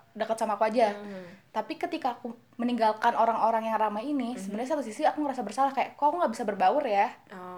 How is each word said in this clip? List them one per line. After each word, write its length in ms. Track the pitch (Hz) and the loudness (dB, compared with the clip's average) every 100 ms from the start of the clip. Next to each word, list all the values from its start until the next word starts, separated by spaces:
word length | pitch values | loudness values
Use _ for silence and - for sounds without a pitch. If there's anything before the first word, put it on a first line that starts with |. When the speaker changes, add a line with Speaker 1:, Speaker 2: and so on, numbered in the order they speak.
| - | -14
Speaker 1:
dekat 260 | - 220 220 | -6 -2 0
sama 180 | 220 208 | 0 2
aku 100 | 220 | 2
aja. 240 | 214 220 | 4 2
Speaker 2:
Mhm. 320 | 202 208 196 175 196 _ | 2 -8 -12 -14 -18 _
Speaker 1:
Tapi 240 | - 208 320 | -6 -6 -4
ketika 380 | 339 320 269 | -6 -4 -4
aku 160 | 233 247 226 _ - | -4 -8 -12 _ -4
meninggalkan 580 | 240 240 220 214 240 | -2 2 2 2 2
orang-orang 500 | 233 226 226 226 226 | 4 4 4 2 2
yang 140 | 220 220 | 0 0
ramai 260 | 214 208 254 | 0 0 -2
ini, 280 | 294 233 | -2 -2
Speaker 2:
Mhm. 40 | 247 | -6
Speaker 1:
sebenarnya 320 | 196 208 254 | -6 -6 -2
satu 120 | 302 | -2
sisi 200 | 233 208 | -4 0
aku 200 | 294 285 | 0 2
ngerasa 200 | 294 262 | -2 -4
bersalah, 300 | 214 - 269 | -4 0 0
kayak, 220 | 262 - | 0 -4
"Kok 100 | - | 0
aku 120 | 294 339 | 2 2
nggak 160 | 330 | 0
bisa 100 | 226 | 0
berbaur 400 | 202 196 185 254 | -4 2 4 4
ya?" 240 | 277 202 220 - - 190 180 | 2 2 2 -2 -18 -16 -14